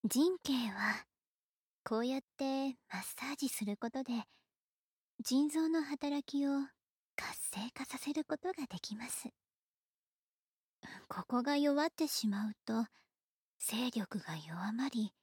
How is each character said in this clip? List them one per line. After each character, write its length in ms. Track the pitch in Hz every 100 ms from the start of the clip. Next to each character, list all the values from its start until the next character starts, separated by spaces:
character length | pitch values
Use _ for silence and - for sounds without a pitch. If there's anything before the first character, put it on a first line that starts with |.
神 360 | 214 247 330 370
経 100 | - 262 233
は、 340 | 196 214 214 - _ _ _ _ _ _ _
こ 140 | - 220
う 80 | 240
や 120 | 269
っ 20 | _ -
て 320 | 269 269 269 254 _
マ 100 | 190
ッ 20 |
サ 320 | - - 262
ー 20 | 285
ジ 140 | 269
す 160 | - 202
る 100 | 202
こ 140 | 233
と 120 | 269
で、 220 | 262 233 - _ _ _ _ _ _ _ _ _
腎 280 | - 254 294
臓 180 | 311 320
の 140 | 330
働 420 | 285 294 285 285
き 220 | - 285 277
を 60 | 277 269 _ _ _ _ -
活 220 | - - -
性 180 | 190 226
化 100 | -
さ 140 | 269 262
せ 120 | -
る 100 | 294
こ 140 | 302 302
と 100 | 359
が 120 | 381 277
で 140 | 180
き 160 | - 214
ま 100 | 240
す。 200 | - - _ _ _ _ _ _ _ _ _ _ _ _ _ _ _ - - -
こ 180 | - -
こ 140 | 247
が 160 | 247 285
弱 260 | 285 285
っ 60 | 320
て 180 | - 311
し 200 | - 220
ま 200 | 202 214
う 40 | -
と、 220 | - 226 226 _ _ _ _ _ _ _
精 320 | - 220 247
力 300 | 233 196 214
が 180 | - 160
弱 340 | 156 170 196
ま 160 | 226 269
り 240 | 240 214 _